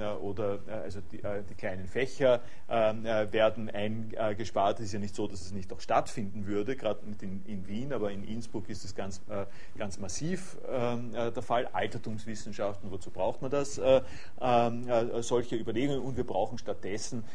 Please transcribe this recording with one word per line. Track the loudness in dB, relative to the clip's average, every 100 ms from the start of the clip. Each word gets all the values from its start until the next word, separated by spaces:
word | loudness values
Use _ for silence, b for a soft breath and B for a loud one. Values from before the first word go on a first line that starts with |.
| -2 -2
oder, | -2 0 0 -2 -2
äh, |
also | -4 -4 -4 -4
die, | -4
äh, | -2 -2 -2
die |
kleinen | -4 -4 -4 -2
Fächer, | 0 0 2 4 4 B B 0
ähm, | 2 2 2
äh, | 0 2 2
werden | 4 4 4 -2
eingespart. | 0 0 0 -2 0 0 0 0 2 2 2
Es | 0
ist |
ja | -2
nicht | -2
so, | 0 -2
dass | -2
es | -2
nicht | -2 -2
auch | -2
stattfinden | 2 2 2 -2 -2 -2 0
würde, | 0 0 0
gerade | 0 -2 -2
nicht | -2
in, | -2 -2 -2
in | -2 -2
Wien, | -2 -2
aber | 0 -2
in | -2
Innsbruck | -2 -2 -2 -2 -2
ist | -2
es | -4
ganz, | -4 -2 -4 -2
äh, | -2 -2 B B -2
ganz | -2 -2
massiv, | -2 -2 -2 -2 -2 -4 -2
ähm, | 0 0 0 -2
äh, | -2 0
der | 0
Fall. | 2 2 2
Altertumswissenschaften, | 0 0 0 -2 -2 -2 -2 -2 -2 0 -2 -2
wozu | -4 -2
braucht | 0 0 0
man | 0
das? | 0 0 2
Äh, | 6 6 6 B B 0
ähm, | 4 6 6 2 2
äh, | 2 2 0
solche | 2 2 2 0
Überlegungen. | 0 0 2 0
Und | 0 -2
wir |
brauchen | 0 0 0 0
stattdessen | -2 -2 -2 -2 -2 -2 -2